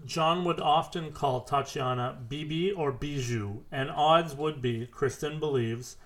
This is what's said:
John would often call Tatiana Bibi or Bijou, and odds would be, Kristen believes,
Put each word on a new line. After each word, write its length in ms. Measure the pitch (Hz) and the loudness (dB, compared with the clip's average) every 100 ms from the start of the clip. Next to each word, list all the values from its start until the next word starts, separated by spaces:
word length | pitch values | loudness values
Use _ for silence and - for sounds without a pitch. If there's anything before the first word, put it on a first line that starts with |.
| 131 | -6
John 380 | 165 160 175 | 0 2 2
would 160 | 175 160 | 0 0
often 500 | 147 151 - 175 156 | 4 4 2 -6 -8
call 280 | - 143 127 | -2 0 0
Tatiana 760 | - 139 135 147 127 127 123 131 117 | 0 0 0 -2 -2 0 -2 -6 -8
Bibi 420 | 143 156 160 185 | -8 -4 0 0
or 220 | 196 147 | 0 -2
Bijou, 720 | 123 143 143 120 117 101 107 - | -2 -4 -4 -2 -2 -2 -6 -6
and 180 | 135 139 | -4 -2
odds 460 | - 151 165 165 139 | 2 6 6 6 -2
would 260 | 156 143 | -2 0
be, 240 | 123 117 120 | -2 -2 -6
Kristen 540 | - 139 - 151 156 | -2 -2 0 -4 -2
believes, 560 | 151 135 113 117 127 - | 0 2 0 -4 -8 -16